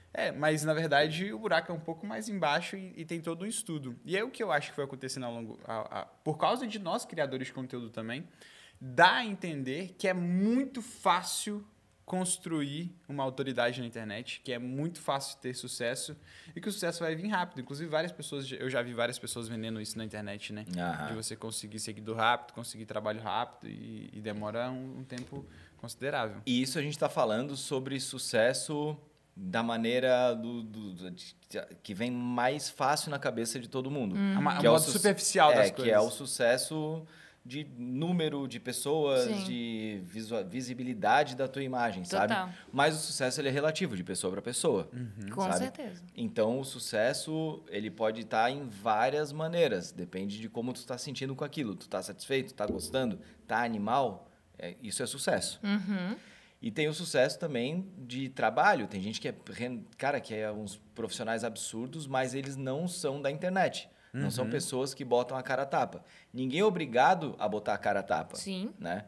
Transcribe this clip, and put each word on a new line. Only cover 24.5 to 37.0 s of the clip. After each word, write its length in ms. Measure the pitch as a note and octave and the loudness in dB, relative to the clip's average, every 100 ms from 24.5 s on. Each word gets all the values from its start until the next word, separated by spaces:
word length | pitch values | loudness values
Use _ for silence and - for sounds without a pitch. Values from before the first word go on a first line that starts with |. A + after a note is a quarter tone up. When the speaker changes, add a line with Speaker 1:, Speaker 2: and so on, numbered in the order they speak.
| A2 B2 | -4 -4
Speaker 1:
um, 280 | B2+ C3 B2+ | -6 -10 -12
um 40 | |
tempo 420 | C3 B2+ B2+ C#3 C#3 - - - | -12 -12 -10 -12 -14 -18 -20 -16
considerável. 600 | A#2+ - C3+ D3 A2+ G2+ G#2+ | -14 -6 -2 0 -2 -4 0
Speaker 2:
E 160 | B2 | 2
isso 160 | C3 E3 | 2 0
a 20 | |
gente 160 | D3+ D3 | -2 0
tá 120 | C#3+ | 0
falando 460 | D#3+ A#2+ A2 C#3+ C#3 | 2 2 2 0 -4
sobre 440 | - C#3 C3 C3+ | -4 -4 -2 -4
sucesso 960 | C3 C3 - A#2 A2+ C3+ - D3+ D3+ D3+ - _ _ - | -4 -6 0 6 6 4 -2 -2 -2 -4 -12 _ _ -10
da 260 | F#2 A2+ | -2 0
maneira 720 | A#2 A#2 A2+ B2 B2+ B2+ B2 | 2 2 2 4 6 6 6
do, 300 | A2+ A2+ A#2+ | 2 -4 -6
do, 300 | A2 G#2+ G#2 | -8 -10 -10
do, 180 | F2+ F#2 | -10 -10
de, 240 | F2+ - - - G2+ - F#2+ | -12 -14 -20 -10 -8 -8 -12
que 100 | - | -8
vem 160 | F#2+ A#2+ | -4 -2
mais 580 | B2 B2 B2 B2 D3 - | -2 -2 2 2 2 -4
fácil 420 | - C3+ D3+ D#3+ | 0 2 2 0
na 80 | C#3+ | -2
cabeça 400 | C#3 A#2 A#2 C#3 | -2 -2 -2 -4
de 100 | A#2 | -4
todo 220 | C3+ C3 | -4 -2
mundo. 240 | D3 A2+ G3+ | 0 0 2
Speaker 3:
Uhum. 220 | G3+ G3 | 2 4
Speaker 1:
A 40 | |
ma-, 160 | - - | 4 6
Speaker 2:
Que 80 | A#2 | 8
Speaker 1:
o 20 | |
Speaker 2:
é 20 | |
o 40 | |
Speaker 1:
modo 100 | D#3+ | 8
Speaker 2:
suce-, 140 | D#3 F3 | 8 6
Speaker 1:
superficial 540 | G#3 G3 - F#3 D3+ | 6 4 4 8 10
Speaker 2:
é, 40 | A#2+ | 10
Speaker 1:
das 160 | G2+ | 8
Speaker 2:
que 200 | - B2 | 6 6
é 60 | G#2+ | 8
o 40 | |
Speaker 1:
coisas. 160 | A2+ - | 6 2
Speaker 2:
sucesso 880 | C#3 - A#2+ C3 - D#3 D3+ D#3+ | -4 4 6 6 4 -2 -2 -4